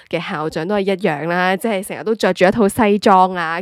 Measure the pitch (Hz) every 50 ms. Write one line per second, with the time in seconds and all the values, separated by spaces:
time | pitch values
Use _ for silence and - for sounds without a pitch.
0 | - - - 165 170 - - 151 156 160 - 165 160 185 208 208 196 196 196 175
1 | 208 175 151 143 151 170 175 180 180 185 190 180 - 233 208 185 196 - 175 123
2 | 151 208 226 - 214 190 185 - 185 185 202 240 202 196 - - 226 208 202 202
3 | - 220 196 185 185 185 190 180 170 160 165 175